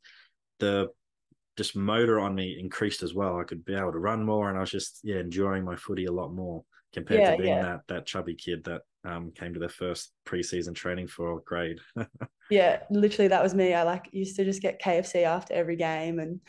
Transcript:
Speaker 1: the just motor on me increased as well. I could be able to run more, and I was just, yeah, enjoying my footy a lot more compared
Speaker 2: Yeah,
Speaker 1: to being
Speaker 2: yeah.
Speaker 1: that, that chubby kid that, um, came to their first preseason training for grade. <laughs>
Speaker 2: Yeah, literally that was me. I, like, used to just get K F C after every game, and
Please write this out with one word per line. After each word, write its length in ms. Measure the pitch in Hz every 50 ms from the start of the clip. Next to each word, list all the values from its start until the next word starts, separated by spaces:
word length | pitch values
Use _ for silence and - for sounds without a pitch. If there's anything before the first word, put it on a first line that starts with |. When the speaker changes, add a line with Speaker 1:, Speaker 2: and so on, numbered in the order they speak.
| _ - - - - _ _ _ _ _ _ _
Speaker 1:
the 320 | 107 101 101 101 98 - - _ _ _ _ _ _ _ _ _ _ _ _
just 180 | - 104 - -
motor 460 | 101 98 101 110 113 120 117 110 107
on 160 | 98 98 95
me 240 | 95 95 92 87 -
increased 420 | 90 92 - - 110 104 - -
as 120 | 92 85 85
well. 260 | 95 101 95 90 87
I 60 | 87
could 180 | - - 82 85
be 120 | - 98
able 180 | 98 95 90 80
to 60 | 82
run 260 | 87 104 113 110 107
more, 240 | 107 107 107 104 101
and 80 | 95 95
I 40 |
was 100 | 95 92
just, 280 | - 98 - - - - -
yeah, 160 | 107 101 92
enjoying 440 | 87 87 85 95 98 98 95 95 92
my 120 | 90 85
footy 300 | 85 - - 101 92 92
a 60 | 90
lot 220 | 87 92 90 - 85
more 320 | 92 92 90 85 80 - _ _ _ _ _
compared 300 | _ - 165 - - 214
Speaker 2:
Yeah, 100 | 202 185
Speaker 1:
to 60 | 160 170
being 180 | 185 180 -
Speaker 2:
yeah. 60 | 180
Speaker 1:
that, 200 | - - 87 - - -
that 180 | 92 87 85 -
chubby 260 | - 95 85 85 82
kid 300 | 82 - - 85 80 80
that, 160 | 87 85 - - _ _ _ _
um, 260 | 90 85 85 85 82
came 220 | 78 - 90 87 85
to 60 | 85
their 80 | 82 85
first 420 | - - 90 90 85 - - - _ _ _
preseason 500 | - - 87 85 - - 90 82 85 85
training 320 | - - 90 90 90 90 87
for 320 | - - 87 85 85 82 -
grade. 340 | - 90 85 87 82 82 82 - - _
<laughs> 140 | 117 113 - _ - - - _ _ _ -
Speaker 2:
Yeah, 320 | 208 196 180 175 - - - -
literally 380 | 202 208 208 208 208 - 208 190
that 160 | 190 175 -
was 100 | 190 180
me. 220 | 196 185 180 175
I, 80 | 170 170
like, 260 | 170 180 185 - -
used 240 | - 196 190 190 - -
to 60 | 196
just 180 | 190 196 190
get 180 | - 190 190 -
K 180 | - 196 175 170
F 80 | 185
C 180 | 180 - 180 175
after 300 | 160 165 185 180 - -
every 220 | 175 170 165 170
game, 420 | 170 165 160 160 160 160 165 165 165
and 240 | 156 160 175 185 -